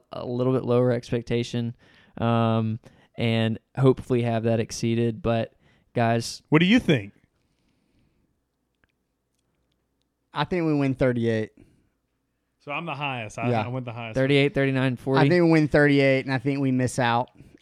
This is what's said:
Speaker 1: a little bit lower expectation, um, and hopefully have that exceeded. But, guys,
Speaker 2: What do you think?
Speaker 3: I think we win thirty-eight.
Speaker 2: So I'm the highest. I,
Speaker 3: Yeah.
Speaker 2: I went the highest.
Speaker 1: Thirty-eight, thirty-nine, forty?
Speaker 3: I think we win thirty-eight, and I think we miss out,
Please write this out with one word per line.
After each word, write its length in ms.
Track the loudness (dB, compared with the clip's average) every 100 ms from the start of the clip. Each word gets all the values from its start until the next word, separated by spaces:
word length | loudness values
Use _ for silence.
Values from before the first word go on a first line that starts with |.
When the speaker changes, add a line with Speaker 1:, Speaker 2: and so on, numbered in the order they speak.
| -10
Speaker 1:
a 120 | -12 -8
little 280 | -2 0
bit 100 | 0
lower 280 | 2 2 2
expectation, 840 | 0 -4 -6 -4 -4 -4 -4 -6 -8 _ _ _ -6
um, 600 | 0 2 2 0 -2 -6 -12 _ _ -6
and 440 | -2 0 0 -2 _ 2
hopefully 440 | 2 2 0 -2
have 220 | 0 -2
that 160 | 0 0
exceeded. 600 | -2 -4 -2 0 -2 -2
But, 320 | -2 -2 -4 _ _ _ _
guys, 480 | -2 0 0 -4 -10 0
Speaker 2:
What 100 | 2
do 80 | 4
you 120 | 2
think? 340 | 4 0 0 _ _ _ _ _ _ _ _ _ _ _ _ _ _ _ _ _ _ _ _ _ _ _ _ _ _ _ _ _ _ _ _
Speaker 3:
I 100 | -6 -4
think 200 | 0 0
we 80 |
win 200 | 2 0
thirty-eight. 580 | 2 0 0 0 -2 -4 _ -20 _ _ _ _ _ _ _ _ _
Speaker 2:
So 120 | -14
I'm 140 | -10 -8
the 100 | -8
highest. 440 | -6 -6 -8 -6
I, 100 | -4
Speaker 3:
Yeah. 140 | -2
Speaker 2:
I 40 | -4
went 180 | -8 -10
the 80 |
highest. 220 | -12 -8 -2
Speaker 1:
Thirty-eight, 380 | 2 2 2
thirty-nine, 420 | 0 0 0 -2 -2
forty? 240 | 0 2
Speaker 3:
I 80 | 4
think 160 | 4
we 80 | 4
win 160 | 4 4
thirty-eight, 580 | 4 4 4 4 2 0
and 80 |
I 40 | -4
think 220 | -2 -2
we 100 | 0
miss 280 | 0 0 0
out, 320 | 0 0 -2 _ -20 _